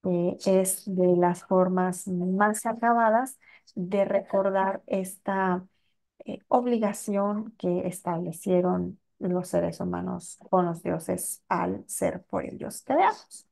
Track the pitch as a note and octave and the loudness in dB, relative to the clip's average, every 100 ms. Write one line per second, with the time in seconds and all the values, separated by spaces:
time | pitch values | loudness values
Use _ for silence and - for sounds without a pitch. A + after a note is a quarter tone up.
0 | F#3+ F3 F3 - - F#3+ F#3 - - F#3 | 0 0 0 0 2 4 2 -4 -4 2
1 | F3+ F3 F3 F3 - F#3+ F#3 F#3 F#3 F3+ | 4 6 4 0 2 4 4 2 0 -2
2 | - F3+ F3+ F#3+ G#3 G#3+ A#3 A#3 A#3 A#3 | -6 -4 -2 2 2 2 -4 0 2 4
3 | A3+ A3+ C4 - _ - _ - F3+ G3+ | 4 4 0 -10 _ -20 _ -8 -2 0
4 | G3 G3 F#3+ G3 G3 G3 F#3+ G3 - G3 | 2 0 0 0 2 0 0 -2 -4 -4
5 | F#3 - - F#3+ F#3+ F3+ F#3 _ _ _ | -4 -8 -4 0 0 0 -4 _ _ _
6 | _ _ - - _ B3+ B3 A#3+ G#3 G#3 | _ _ -14 -14 _ 2 4 2 0 -2
7 | - G3 G3+ G#3 G#3+ _ F3+ F3+ F#3 F3+ | -2 0 0 -2 -6 _ -2 0 -2 -6
8 | - E3+ F3 E3 G3 F3+ F3+ F3+ F3+ F#3 | -4 -4 -4 -6 2 2 2 0 -4 -10
9 | _ _ F3 F3+ F3 F3 E3+ E3 F3+ F3 | _ _ -2 -2 0 0 0 -4 -6 -4
10 | F3+ F3+ - - - F#3 F3 E3 E3+ D#3+ | -6 -8 -12 -20 0 0 2 -2 -4 -4
11 | E3 F#3 - - _ - F3 G3 - - | -4 -6 -6 -12 _ -2 -2 -4 -10 -4
12 | - F#3 _ - - - - - - C#4+ | -4 -4 _ -6 -6 -10 -12 -12 -2 2
13 | G4 G#4+ - - _ | 2 0 -14 -20 _